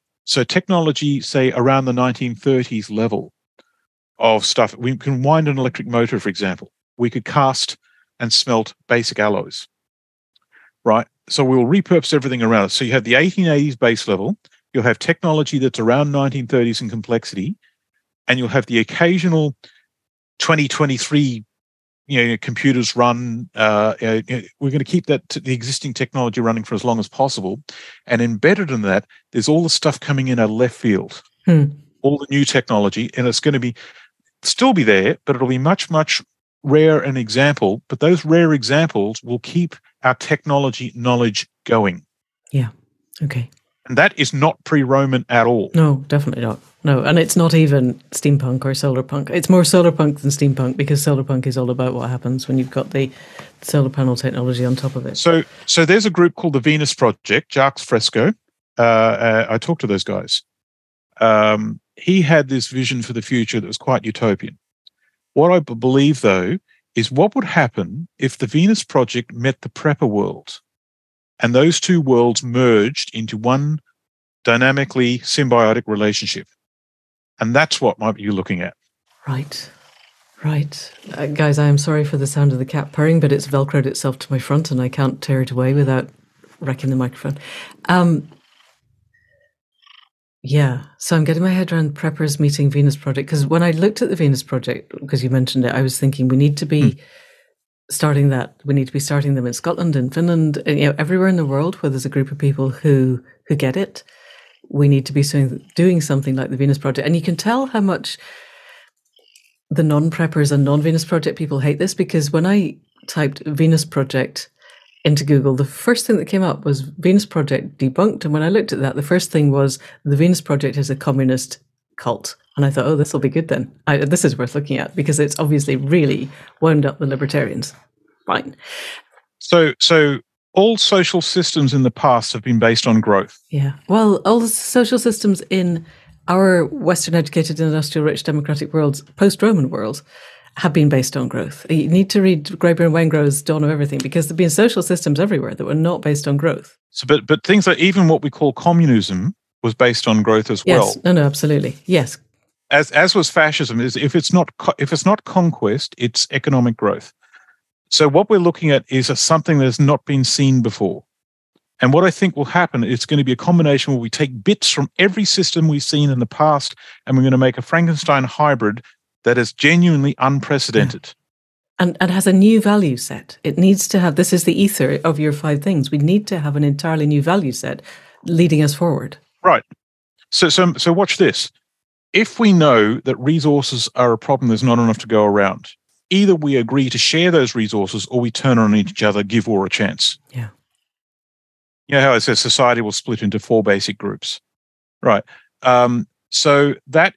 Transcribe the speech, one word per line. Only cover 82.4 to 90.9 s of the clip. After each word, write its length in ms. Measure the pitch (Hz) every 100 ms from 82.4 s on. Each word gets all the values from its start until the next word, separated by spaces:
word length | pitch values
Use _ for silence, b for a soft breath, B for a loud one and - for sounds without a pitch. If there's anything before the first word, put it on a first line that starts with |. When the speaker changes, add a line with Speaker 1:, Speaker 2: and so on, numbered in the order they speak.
| 143
Speaker 2:
of 60 | 127
the 60 | 131
cat 260 | 151 147
purring, 280 | - 156 165
but 120 | 143
it's 160 | 139 139
Velcroed 400 | 139 139 143 135
itself 320 | - 139 127
to 120 | -
my 60 | 131
front 320 | - 143 160
and 100 | 131
I 100 | 127
can't 320 | 127 131 131
tear 200 | - 131
it 100 | 127
away 220 | 123 131
without 340 | 143 139 131 - _ _ _ _ _
wrecking 320 | 143 131 135
the 40 | 131
microphone. 440 | 127 - 147 143 B B B B -
Um, 400 | 180 175 151 147 - _ _ _ _ _ _ _ _ _ _ _ _ _ _ _ - _ _ _ _
yeah. 400 | - 147 139 117 -